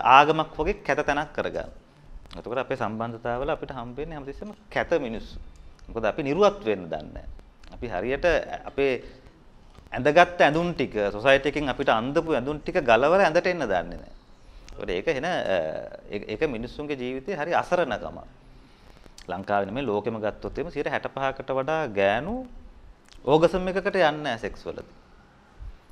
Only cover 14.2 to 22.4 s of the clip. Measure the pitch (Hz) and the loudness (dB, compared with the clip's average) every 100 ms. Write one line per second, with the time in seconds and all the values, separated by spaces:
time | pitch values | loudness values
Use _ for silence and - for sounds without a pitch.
14.2 | - - - - - - - 90 160 135 | -20 -20 -20 -20 -16 -10 -4 -2 -2 -2
15.2 | 160 156 - 92 78 - 58 - - 101 | -2 -2 0 0 0 -6 -10 -14 -10 -10
16.2 | - 107 156 113 120 - 147 139 123 131 | -6 -2 -2 -2 -8 -10 -8 -6 -6 -8
17.2 | 131 175 151 156 - 180 151 101 80 78 | -8 -6 0 0 2 0 0 -2 -6 -12
18.2 | - - - - - - - - - - | -16 -20 -20 -20 -20 -20 -20 -20 -20 -18
19.2 | - 90 95 101 95 120 135 104 110 113 | -8 -8 0 0 2 -2 0 0 -2 -4
20.2 | 104 - 104 - 165 143 151 123 - 135 | -4 -4 -8 -6 -6 -4 -2 -2 -4 -4
21.2 | 135 131 135 131 135 160 143 101 98 110 | -4 -4 -4 -2 0 -2 -2 4 4 4
22.2 | 160 247 | -2 -6